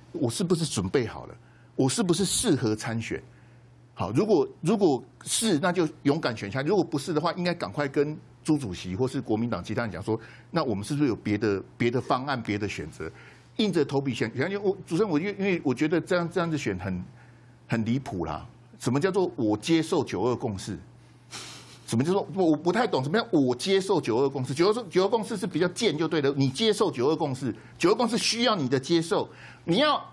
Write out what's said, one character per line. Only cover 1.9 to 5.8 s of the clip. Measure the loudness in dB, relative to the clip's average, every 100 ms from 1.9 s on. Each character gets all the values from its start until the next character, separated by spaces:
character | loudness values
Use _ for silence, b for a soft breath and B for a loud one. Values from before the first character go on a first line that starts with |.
| 2
不 | 2
是 | 2
适 | 0 0 2 2
合 | 2 -2
参 | -4 -6
选？ | -4 -8 -10 b b b b b -18
好， | -8 -2
如 | 0 4
果， | 4 2 -2
如 | 0 4
果 | 4 2 -2 -14
是， | -4 0 2 2
那 | 2
就 | 0